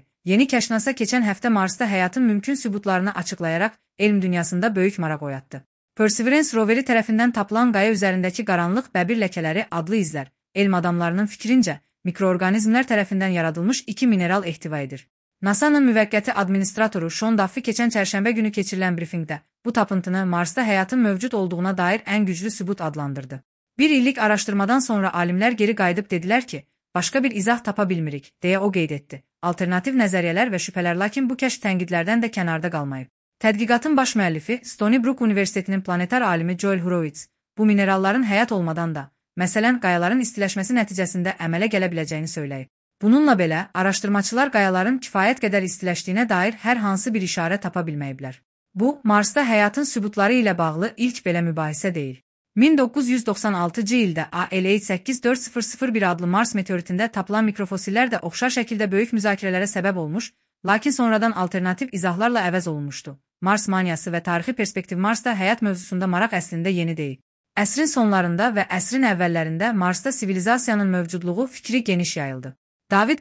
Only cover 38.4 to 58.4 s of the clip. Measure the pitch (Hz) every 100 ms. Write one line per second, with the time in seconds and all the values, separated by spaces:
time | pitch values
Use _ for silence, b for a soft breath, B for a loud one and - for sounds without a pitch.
38.4 | 240 208 165 160 170 151 139 _ _ -
39.4 | 180 214 226 247 196 175 175 254 233 -
40.4 | 196 196 190 247 208 185 180 185 175 -
41.4 | 170 170 214 208 185 165 156 156 156 165
42.4 | 143 135 131 _ _ _ 208 269 302 214
43.4 | 170 160 196 180 190 190 202 202 196 233
44.4 | 277 220 196 185 196 262 - 196 196 262
45.4 | 214 202 185 - 180 170 - 190 240 185
46.4 | 190 220 220 240 208 190 247 220 180 -
47.4 | 165 196 196 180 160 147 139 131 131 127
48.4 | _ _ _ 185 240 285 220 208 208 294
49.4 | 262 220 208 208 294 240 202 208 202 254
50.4 | 214 175 160 156 220 - 247 240 180 170
51.4 | 170 160 156 151 196 170 139 127 _ _
52.4 | _ - 277 302 247 277 247 254 226 202
53.4 | 214 190 175 196 208 247 202 160 151 175
54.4 | 180 190 185 208 208 185 220 254 240 254
55.4 | - 247 226 - 269 220 190 175 175 190
56.4 | 233 208 185 180 170 180 226 208 190 208
57.4 | 220 208 196 190 196 208 254 - 170 -